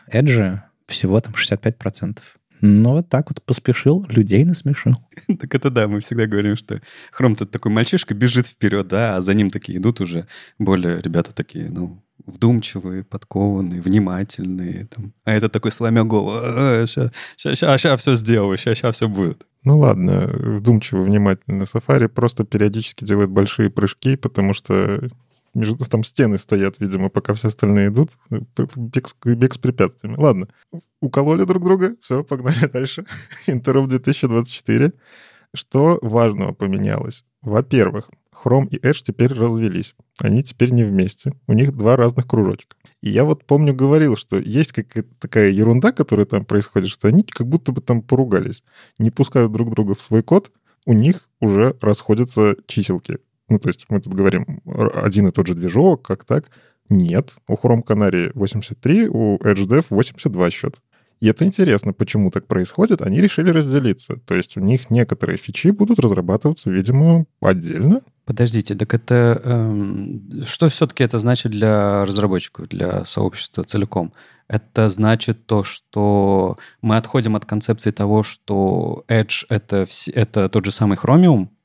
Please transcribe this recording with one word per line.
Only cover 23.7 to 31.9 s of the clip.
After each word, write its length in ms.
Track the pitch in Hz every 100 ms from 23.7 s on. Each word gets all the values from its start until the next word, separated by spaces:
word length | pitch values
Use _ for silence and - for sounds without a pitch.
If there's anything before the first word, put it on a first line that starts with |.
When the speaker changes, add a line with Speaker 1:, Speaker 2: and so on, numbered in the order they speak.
| - 98 - 131 135
Speaker 3:
потому 380 | 127 - 98
что 480 | 98 - 95 101 101 127 - _ _ _
между, 300 | 117 107 120 123
там 180 | 113
стены 340 | 110 - 117 98
стоят, 420 | - 101 98 -
видимо, 300 | 98 95 95
пока 240 | - -
все 140 | 107 113
остальные 420 | - 101 101 101
идут. 220 | 110 156 _ -
П-, 380 | 113 117 - 131 127
бег 320 | 113 131 -
с, 80 | - 120
бег 280 | 117 127
с 40 | -
препятствиями. 580 | 123 123 98 _ 107 123
Ладно, 300 | 147 98 92 _ _ 165 _ -
укололи 420 | 135 139 143 165
друг 200 | 185 190
друга, 320 | 180 190 196